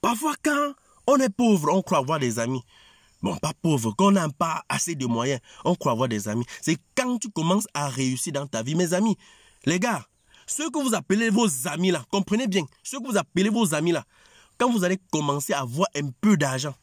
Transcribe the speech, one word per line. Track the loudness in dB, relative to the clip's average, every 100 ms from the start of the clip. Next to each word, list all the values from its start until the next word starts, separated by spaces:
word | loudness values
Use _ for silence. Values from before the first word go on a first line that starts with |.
Parfois, | 0 -2 -2 -2
quand | 0 0 -2 -6 _ _ 2
on | 4
est | 4
pauvre, | 2 4 4 4
on | 0
croit | 2 0
avoir | 0 0
des | 0 0
amis. | -2 -4 -8 _ -20 _ _ _
Bon, | -6 -4
pas | -6
pauvre, | -2 0 2 0
qu'on | 2 4
n'a | 4 2
pas | -2 -2 -2 -4
assez | -6 -4
de | -4 -2
moyens, | 0 0 -2 _ -6
on | -2
croit | 0 0
avoir | 0 0
des | -2 -2
amis. | -4 -4 -6
C'est | -2 -2 _
quand | -4 -2 -2
tu | -4
commences | -4 0 0 0
à | -4 -4
réussir | -2 -2 -2 -4
dans | -6 -6
ta | -6
vie. | -2
Mes | 0 0
amis, | 2 0 0 -6 -20 _ _
les | -2 0
gars, | 0 -2 -6 _ _ -20 -10
ceux | -6 -2
que | -2
vous | 0
appelez | -2 0 0 2
vos | 4 2 0 -6
amis | 0 0
là, | 0 -2
comprenez | -4 0 0 0
bien, | 0 -2 _
ceux | -12 -10
que | -2
vous | -2
appelez | -2 0 2
vos | 2 2
amis | 2 0
là, | -2 -4 _ _ -20 _ _
quand | 0
vous | 2
allez | 2 -2 _
commencer | -4 -2 -2 -2
à | -4
voir | -2 -2 -2 -2
un | -6 0
peu | 2 4
d'argent | 2 -2 -6 -10